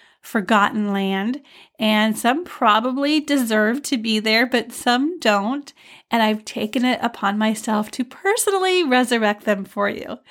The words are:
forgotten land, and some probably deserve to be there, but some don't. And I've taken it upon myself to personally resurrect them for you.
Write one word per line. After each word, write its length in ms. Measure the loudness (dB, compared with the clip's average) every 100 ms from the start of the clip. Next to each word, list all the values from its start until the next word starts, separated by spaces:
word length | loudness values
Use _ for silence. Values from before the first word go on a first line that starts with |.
| _ _
forgotten 720 | -6 -4 2 2 2 0 -2
land, 480 | 0 0 0 -2 -6 -12 -20 -20 -4
and 400 | 0 2 2 0
some 280 | 0 0 -4
probably 760 | 0 2 4 2 -2 0 0
deserve 640 | 0 0 2 2 2 0
to 140 | -4 -4
be 220 | 0 0
there, 260 | 2 2 2
but 260 | 0 -4
some 480 | -4 0 2 0 0
don't. 540 | 2 2 0 -4 -8 -20 -20 -20 _
And 140 | 2
I've 220 | 2 0 -6
taken 400 | -6 -4 0 0
it 120 | 0
upon 360 | -4 -2 -2 0
myself 540 | -2 -2 -2 -2 -2
to 140 | -6 -8
personally 800 | -4 -2 0 0 0 2 2 2
resurrect 580 | 2 2 2 0 0
them 220 | -2 -2 -4
for 240 | -4 -4
you. 300 | -4 -10 -12 _